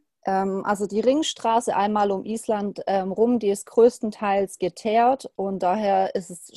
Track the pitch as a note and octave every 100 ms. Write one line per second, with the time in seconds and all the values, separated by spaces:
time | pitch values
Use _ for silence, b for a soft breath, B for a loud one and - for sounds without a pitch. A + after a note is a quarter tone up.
0 | _ _ - F#3+ G3 F#3+ - G3+ G3+ G3+
1 | A3+ C#4+ D#4+ - A3+ A3+ B3+ - G3+ G#3+
2 | G#3 G3 - A3 - G#3 G3+ D#3+ - G3
3 | F#3+ F#3+ A#3 A#3+ G#3+ G3 - - A#3 -
4 | A3 - G#3 G3 F#3+ - F3+ - A3 A3+
5 | A#3+ C4 - - G3 F#3+ F3+ G#3 G#3 F#3+
6 | F#3+ - F3 F3 -